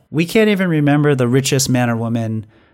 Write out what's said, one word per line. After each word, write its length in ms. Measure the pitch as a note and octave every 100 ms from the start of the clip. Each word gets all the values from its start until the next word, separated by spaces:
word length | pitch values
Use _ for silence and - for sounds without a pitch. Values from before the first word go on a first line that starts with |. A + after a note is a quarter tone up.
| _
We 160 | C#3 E3+
can't 240 | A3+ G#3+
even 180 | G3 F#3
remember 460 | D#3 D3 D3 D3
the 140 | C3+ B2
richest 400 | C3 C3+ C3+ B2+
man 220 | B2 B2
or 60 | A2+
woman 500 | A2+ A#2 A2+ A2 G#2 _ _